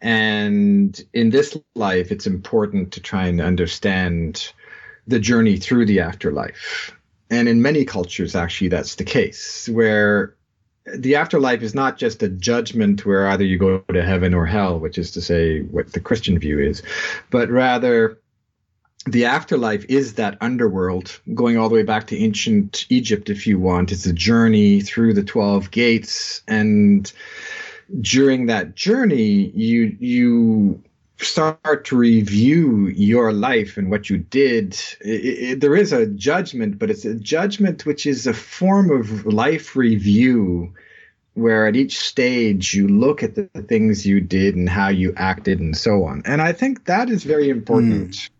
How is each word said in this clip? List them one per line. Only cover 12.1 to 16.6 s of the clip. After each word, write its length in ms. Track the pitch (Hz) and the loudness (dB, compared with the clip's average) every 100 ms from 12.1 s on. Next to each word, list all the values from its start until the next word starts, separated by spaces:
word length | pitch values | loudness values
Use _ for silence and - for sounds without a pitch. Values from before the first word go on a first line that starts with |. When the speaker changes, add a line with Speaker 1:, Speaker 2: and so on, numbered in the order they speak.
| 110 | -2
Speaker 1:
a 40 | 101 | -6
judgment 800 | 92 117 120 113 113 104 101 101 | -4 -2 -2 0 0 2 2 0
where 220 | 98 98 | 0 2
either 160 | 98 98 | 0 0
you 120 | 92 | 2
go 220 | 95 95 - | 2 0 -2
to 100 | 90 | -2
heaven 300 | 85 92 92 | 0 0 2
or 120 | 90 82 | 2 0
hell, 320 | 104 95 82 | 0 0 -2
which 180 | 78 - | -6 -6
is 140 | 80 | -8
to 100 | 90 | -8
say 400 | 85 85 82 78 | -2 0 0 -2
what 320 | - - - | -4 -6 -6
the 60 | - | -8
Christian 360 | - 113 - 87 | -4 -4 0 -2
view 220 | 76 | 0
is, 240 | 73 | -2